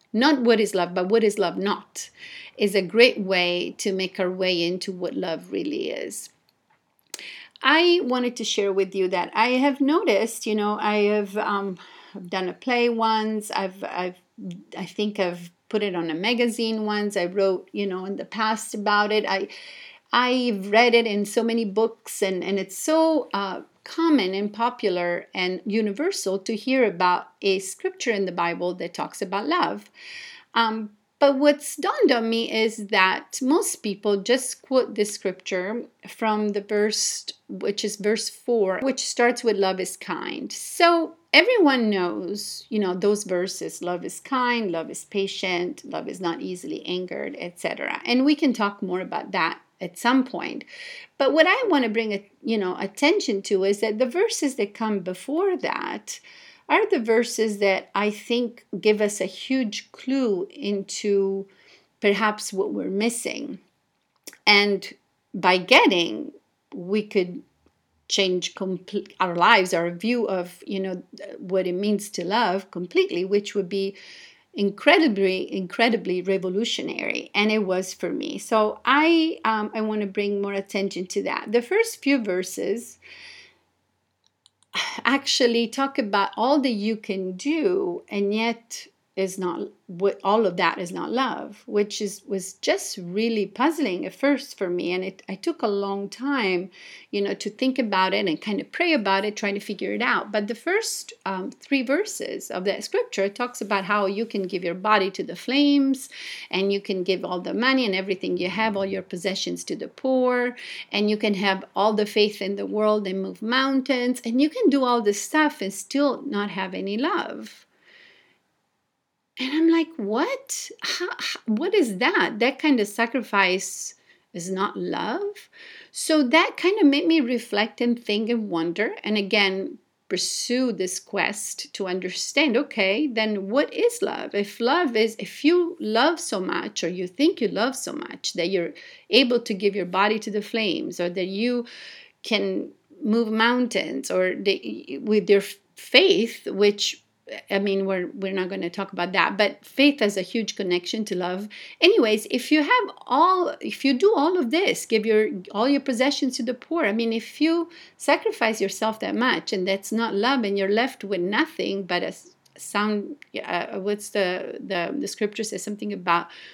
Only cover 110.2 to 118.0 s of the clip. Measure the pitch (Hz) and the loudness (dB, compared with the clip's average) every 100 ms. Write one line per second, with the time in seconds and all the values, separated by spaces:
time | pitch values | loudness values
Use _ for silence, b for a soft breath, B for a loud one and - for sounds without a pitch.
110.2 | 247 247 247 240 B B B 202 208 214 | 4 2 -2 -4 B B B 0 2 2
111.2 | 214 196 202 190 - - 208 214 208 220 | 0 2 2 0 -2 0 2 2 0 2
112.2 | 202 208 190 202 196 208 214 214 196 190 | 2 0 -6 -6 -4 0 2 2 0 -4
113.2 | 190 180 220 254 269 269 254 262 247 247 | -6 -6 -2 0 2 2 2 0 0 -2
114.2 | 233 240 302 523 415 269 254 240 208 202 | -2 2 2 4 4 4 4 2 2 0
115.2 | - 311 302 294 190 196 - 269 285 247 | 0 2 2 2 -8 -8 -4 0 2 0
116.2 | - 202 202 180 185 185 190 208 294 403 | -4 -4 -4 -4 -6 -6 -4 -2 0 -2
117.2 | - - 220 - _ b b b | -4 -8 -14 -18 _ b b b